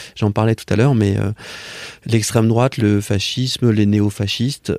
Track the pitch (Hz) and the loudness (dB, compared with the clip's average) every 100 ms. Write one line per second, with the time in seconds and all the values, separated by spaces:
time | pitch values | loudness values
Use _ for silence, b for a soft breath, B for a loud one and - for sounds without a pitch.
0 | B - 104 104 110 113 - 104 135 120 | B -2 0 2 0 0 -2 2 2 4
1 | 101 101 101 110 B B B B B B | 2 2 -2 -6 B B B B B B
2 | - 117 107 117 113 113 127 - 104 101 | -2 -2 0 2 2 2 0 2 2 2
3 | 101 101 - - 131 - 120 107 104 104 | 0 -4 -2 -4 -4 0 2 4 4 2
4 | 104 - 101 - 123 - - | 0 -2 -4 -2 -4 -4 -6